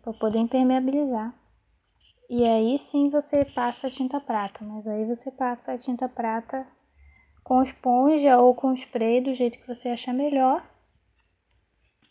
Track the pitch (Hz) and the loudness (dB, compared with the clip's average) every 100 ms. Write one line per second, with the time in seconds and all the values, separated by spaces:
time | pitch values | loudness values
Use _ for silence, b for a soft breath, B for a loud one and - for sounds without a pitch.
0 | - 220 220 220 233 262 254 262 262 277 | -12 -6 -2 0 0 0 2 2 0 -2
1 | 285 233 226 - _ _ _ _ _ _ | -2 -4 -6 -12 _ _ _ _ _ _
2 | _ _ - 240 233 226 220 277 - 285 | _ _ -6 0 2 4 2 0 -2 0
3 | 285 294 294 294 277 - 240 - 262 - | 2 0 0 0 0 -2 -4 -4 -8 -6
4 | 254 - - 220 202 - 214 214 214 214 | -4 -6 -4 -4 -6 -10 -14 -10 -6 -4
5 | 220 240 269 262 254 240 - 254 262 240 | -4 -6 -8 -6 -6 -6 -8 -8 -6 -6
6 | 254 - 226 226 226 262 262 _ _ _ | -6 -4 -4 -4 -6 -10 -10 _ _ _
7 | - _ _ _ - 254 262 - 254 247 | -20 _ _ _ 0 2 2 -2 0 4
8 | 277 311 285 247 247 247 262 254 - - | 4 4 6 8 6 4 0 -4 -6 -4
9 | 226 247 254 254 240 240 - 247 247 233 | 0 0 0 -2 -2 -4 -14 -10 -8 -8
10 | - 254 294 277 262 311 - _ _ _ | -6 -4 -2 2 2 0 -6 _ _ _
11 | _ _ _ _ _ _ _ _ _ _ | _ _ _ _ _ _ _ _ _ _
12 | _ | _